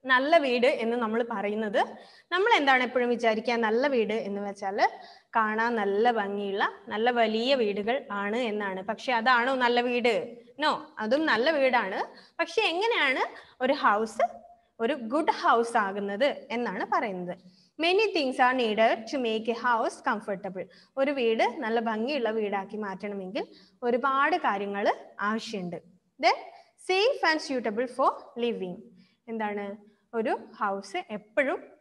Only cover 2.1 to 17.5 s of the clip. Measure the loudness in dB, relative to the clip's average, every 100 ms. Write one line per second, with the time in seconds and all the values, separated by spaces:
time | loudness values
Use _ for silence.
2.1 | -20 _ 0 4 4 6 4 4 0 0
3.1 | 2 2 0 -2 0 2 2 2 2 0
4.1 | -2 -4 -6 -8 -8 -6 0 0 0 -18
5.1 | -20 _ 0 0 2 0 2 0 2 2
6.1 | 2 -2 -4 -4 -2 -2 -4 -8 -2 0
7.1 | 2 2 2 2 2 2 0 -2 -2 -4
8.1 | -6 -2 -2 -2 -2 -4 -6 -6 -6 -2
9.1 | 0 4 4 4 2 2 2 2 0 2
10.1 | 0 -4 -12 -20 -2 0 0 -6 -8 0
11.1 | 0 2 2 2 2 4 2 0 -4 -6
12.1 | -10 -20 -6 -2 0 0 0 0 2 2
13.1 | 0 -2 -6 -20 _ 0 2 4 2 0
14.1 | -2 -2 -2 -20 -20 _ _ -2 -2 -2
15.1 | 0 0 2 4 4 4 0 0 -2 -4
16.1 | 0 0 0 -6 -4 -4 -4 -2 0 0
17.1 | -4 -8 -10 -14